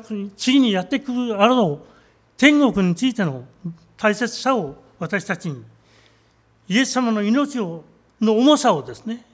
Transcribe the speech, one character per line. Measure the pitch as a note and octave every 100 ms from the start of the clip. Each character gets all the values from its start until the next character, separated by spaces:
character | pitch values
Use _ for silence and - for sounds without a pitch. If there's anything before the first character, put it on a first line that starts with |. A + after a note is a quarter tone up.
| A3 G#3+ G3+ -
次 | - C#4
に | B3+
や | F#3+
っ | F3+
て | C#4
く | -
る | B3 B3 G3+
あ | G#3+
ろ | B3+ F#3+ D3
う | - _ _ _ _ -
天 | C#4 D4
国 | C#4 F#3+ F#3
に | F3
つ | C4
い |
て | A3+
の | F3+ C3 B2+ _ F3 - _ -
大 | G#3+ G#3
切 | A#3 -
さ | B3+ C4
を | D3+ - _ -
私 | D#3+ G3+ -
た | F3
ち | F3
に、 | C3 A2+ _ _ _ _ _ _ _ _ _ -
イ | F#3+
エ | C4
ス |
様 | C4 B3
の | G#3+
命 | G#3 B3 C#4+ B3+
を、 | F#3 E3 - _ _ _
の | A3 G#3+
重 | C4 D4+
さ | B3+
を | E3+
で | B2 A#2+
す | -
ね | A#3 -